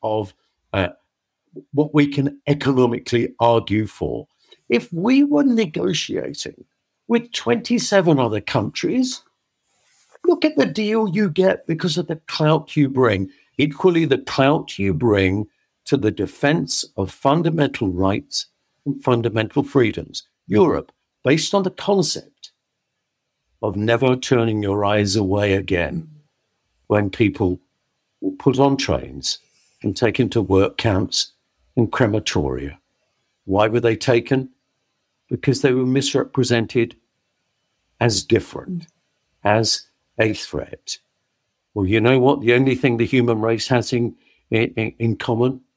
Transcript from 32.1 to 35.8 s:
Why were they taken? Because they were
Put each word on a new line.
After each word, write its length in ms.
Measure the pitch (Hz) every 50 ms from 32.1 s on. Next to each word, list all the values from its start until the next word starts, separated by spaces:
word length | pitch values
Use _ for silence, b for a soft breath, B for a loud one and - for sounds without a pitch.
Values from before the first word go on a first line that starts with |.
| 101 110 - - - - 76 69 64 62 71 71 - - _ _ _ _ _ _ _ _ _ _ _ _ _
Why 240 | 98 95 98 107 110
were 120 | 107 120
they 160 | 113 117 113
taken? 540 | 107 - - 127 120 117 - 139 131 131 131 - _ _ _ _ _ _ _ _ _ _ _ _ _ _ _
Because 340 | - - - - 127 - -
they 100 | 139 123
were 140 | 127